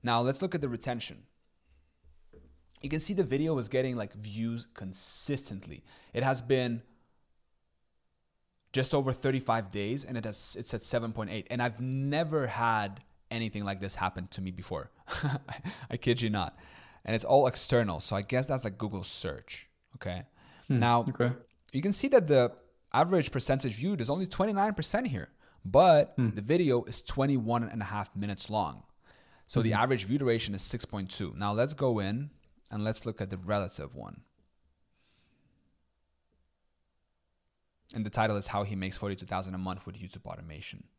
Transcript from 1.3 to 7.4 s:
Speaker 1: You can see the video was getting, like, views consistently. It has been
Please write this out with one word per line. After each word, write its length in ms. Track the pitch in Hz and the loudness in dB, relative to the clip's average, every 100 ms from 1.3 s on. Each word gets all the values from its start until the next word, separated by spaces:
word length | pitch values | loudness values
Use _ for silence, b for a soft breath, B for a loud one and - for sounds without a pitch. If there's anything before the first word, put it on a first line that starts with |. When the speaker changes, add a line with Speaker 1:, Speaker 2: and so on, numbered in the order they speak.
| _ _ _ _ _ _ _ - - - - - - _ - | _ _ _ _ _ _ _ -20 -20 -20 -20 -20 -20 _ -10
Speaker 1:
You 80 | 139 | -4
can 100 | 156 | -2
see 140 | 156 | 0
the 100 | 196 | 0
video 300 | 147 139 156 | 2 2 2
was 160 | 147 113 | 0 0
getting, 260 | 127 131 120 | 0 0 -2
like, 180 | 101 | -6
views 520 | 104 107 104 113 117 117 | -8 -10 -4 -4 -4 -8
consistently. 1080 | - 95 - - - - 139 - 98 80 71 - B B | -12 -8 -6 -4 -4 -4 -4 -6 -10 -12 -16 -18 B B
It 100 | 120 | -2
has 180 | 131 131 | 0 0
been 400 | 120 135 123 117 - _ _ _ _ _ | 2 2 2 -2 -6 _ _ _ _ _